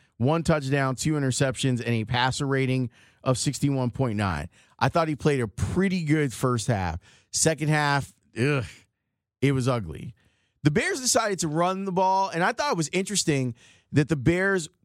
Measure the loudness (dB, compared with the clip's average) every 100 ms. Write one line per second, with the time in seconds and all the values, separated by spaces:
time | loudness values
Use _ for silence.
0 | _ -2 0 2 2 0 2 0 0 0
1 | -2 0 0 0 0 0 0 0 0 -2
2 | 0 0 0 0 -2 0 0 0 -4 -8
3 | -20 _ -2 0 0 0 0 0 -2 -2
4 | -2 0 0 -2 -6 -14 _ -2 0 2
5 | 0 0 0 0 -2 -4 -2 0 0 0
6 | 0 0 0 0 0 0 0 -2 -2 -4
7 | -10 -20 _ -2 0 2 0 2 2 0
8 | -2 -10 _ -2 0 0 -4 -12 _ _
9 | _ _ _ _ 0 2 0 -2 -4 -10
10 | -14 -16 _ _ _ _ 0 2 0 0
11 | 0 2 2 -2 -2 0 0 0 -2 0
12 | 2 2 0 0 0 0 -2 -2 -2 -2
13 | -2 -2 0 0 -2 -6 -14 _ _ 0
14 | 2 2 2 2 2 0 -4 _